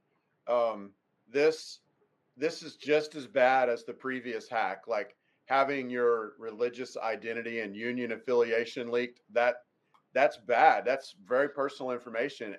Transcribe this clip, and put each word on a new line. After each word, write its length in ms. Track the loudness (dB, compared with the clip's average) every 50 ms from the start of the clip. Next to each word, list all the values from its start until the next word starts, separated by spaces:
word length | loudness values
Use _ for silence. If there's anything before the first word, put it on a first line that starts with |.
| _ _ _ _ _ _ _ _ -4 0
Um, 420 | 2 2 2 2 0 -4 -10 -16 -20 _ _ _ _ _ _ _
this, 500 | 0 2 4 4 2 0 -6 -16 -18 -20 _ _ _ _ _ _ _ _ _ _ _
this 260 | -4 -4 -4 -4 -6
is 140 | -14 -18 -18
just 380 | -6 0 2 2 2 2 -2 -8
as 120 | -12 -8
bad 420 | -2 2 4 6 6 6 6 4 2
as 160 | 0 -2 -4
the 80 | -10
previous 560 | -12 -8 -6 -6 -6 -6 -6 -6 -8 -8 -6 -4
hack. 340 | -2 -2 0 -2 -2 -6 -6
Like, 300 | -4 -4 -4 -4 -6 -12 _ _ _ _ _ _
having 420 | 0 2 2 2 2 0 -4 -4 -4
your 440 | 0 2 4 4 4 2 -2 -6 -12 -12
religious 580 | -12 -10 -4 -2 -4 -4 -4 -6 -10 -10 -8
identity 640 | -6 -4 -4 -4 -4 -6 -6 -6 -6 -6 -6 -6 -6
and 140 | -6 -6 -6
union 380 | -6 -6 -4 -4 -4 -4 -6
affiliation 800 | -6 -6 -2 0 2 2 4 4 2 0 -2 -2 -6 -8 -6 -2
leaked, 300 | -2 -2 -2 -4 -8 _ _ _
that, 300 | 0 2 2 2 2 0 -4 _ _ _ _ _ _ _ _ _
that's 240 | 2 4 4 4 2
bad. 480 | -2 -2 0 4 6 6 6 6 4 2
That's 300 | 0 0 -2 -4 -10 -20 _ -6
very 220 | 0 2 2 2 0
personal 440 | -2 -4 -4 -4 -4 -6 -6 -6
information. 640 | -6 -6 -8 -6 -4 -4 -4 -4 -4 -8 -10 -10 -10